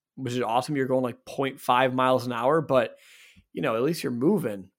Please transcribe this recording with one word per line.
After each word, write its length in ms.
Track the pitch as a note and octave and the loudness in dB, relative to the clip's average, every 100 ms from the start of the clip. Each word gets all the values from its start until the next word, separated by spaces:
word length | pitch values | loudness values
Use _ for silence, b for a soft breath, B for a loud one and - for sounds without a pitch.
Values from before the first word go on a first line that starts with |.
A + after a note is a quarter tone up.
| _ - | _ -10
which 180 | C3 | -6
is 80 | B2 | -4
awesome. 340 | A2 A#2+ C#3+ C#3+ | 0 0 0 -2
You're 120 | C3 | 0
going, 160 | C3 | 0
like, 220 | B2+ A2+ - | -2 -6 -12
point 340 | - C3+ C3+ | -4 -4 -2
five 340 | - B2 C3 | 2 4 4
miles 320 | B2+ C3 B2+ B2 | 2 2 2 0
an 80 | |
hour, 280 | A#2 B2+ D#3+ | -2 0 0
but, 340 | C#3 C3 A2+ - B B B B B | 2 2 2 -4 B B B B B
you 80 | - | -6
know, 140 | D3 A2+ | -2 0
at 80 | |
least 200 | C3+ E3+ | 0 -2
you're 80 | C#3 | -4
moving. 580 | A#2+ D3 G#3 A2+ G2+ F#2+ | 0 2 2 -2 -6 -12